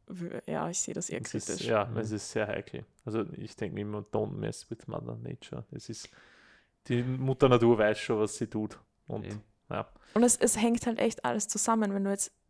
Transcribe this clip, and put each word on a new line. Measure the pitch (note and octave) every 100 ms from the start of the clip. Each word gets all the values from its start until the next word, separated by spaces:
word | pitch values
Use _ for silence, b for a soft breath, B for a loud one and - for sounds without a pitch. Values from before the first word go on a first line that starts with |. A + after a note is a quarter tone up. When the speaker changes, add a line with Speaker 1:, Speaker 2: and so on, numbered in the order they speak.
| - F#3
Speaker 1:
w-, | E3+ - -
ja, | D#3+ D#3+
ich | F3+
sehe | -
das | - -
eher | -
Speaker 2:
Es | -
ist, | - -
Speaker 1:
kritisch. | F2+ A2+
Speaker 2:
ja, | A2 G2+
Speaker 3:
Mhm. | A2+
Speaker 2:
es | A2
ist | G#2+ -
sehr | A2 G#2+
heikel. | - - - - _
Also | - A2 F#2+
ich | - A2 -
denke | G#2
mir | G2+
immer, | G#2 G#2 G2+
„Don't | A2 G#2+
mess | G2 G#2+ - -
with | - -
Mother | - - E2
Nature.“ | A#2 - - C3 A2+
Es | C3+ -
ist, | A2+ - b b b b b b _ -
die | B2
Mutter | B2+ C3 C3 C3 C3+
Natur | B2 A#2 A2+
weiß | G#2+ G#2+
schon, | - A2
was | G#2+ -
sie | A2
tut. | G#2+ G#2+ - _ _ -
Und, | A2
Speaker 3:
Eben. | G2+ G#2 - _ -
Speaker 2:
ja. | G2+ - - b
Speaker 1:
Und | G#3+
es, | A#3+ -
es | B3+ A3
hängt | A#3 A#3 B3
halt | A3+
echt | A3+ -
alles | - G#3 -
zusammen. | G#3+ - A3+ G#3
Wenn | G3
du | G3
jetzt | G3+ - _